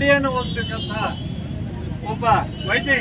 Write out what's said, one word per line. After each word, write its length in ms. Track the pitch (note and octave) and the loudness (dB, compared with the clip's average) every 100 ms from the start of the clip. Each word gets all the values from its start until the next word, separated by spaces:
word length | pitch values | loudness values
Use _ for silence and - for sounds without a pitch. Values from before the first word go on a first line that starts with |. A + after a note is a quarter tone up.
ಡಿ 80 | C#4 C#4+ | 4 6
ಅನ್ನು 140 | C#4 B3+ | 4 0
ಓದ್ತಿರ್ತಕ್ಕಂಥ 540 | A#3+ A#3 A#3 A3 G#3+ G#3+ F#3+ - - - - - - - - - G#3+ | -2 -4 -4 -4 -4 -2 -2 -4 -6 -6 -6 -6 -6 -6 -6 -6 -4
ಒಬ್ಬ 120 | A3 A#3 F#3+ - - F#3+ | 0 4 4 2 -4 -2
ವೈದ್ಯ 300 | G3 - B3+ | 0 2 2